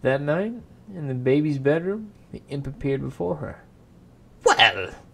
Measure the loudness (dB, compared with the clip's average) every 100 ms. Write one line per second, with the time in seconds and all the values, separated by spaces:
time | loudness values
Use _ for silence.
0 | 2 0 0 0 -2 -6 -14 -20 -16 -10
1 | -6 -2 4 4 4 2 2 2 0 -6
2 | -8 -18 -18 -18 -10 -8 -8 -6 -2 -2
3 | -4 -6 -6 -4 -8 -12 -18 -20 -20 -20
4 | -20 -20 -20 0 2 6 4 4 -6 -10
5 | -20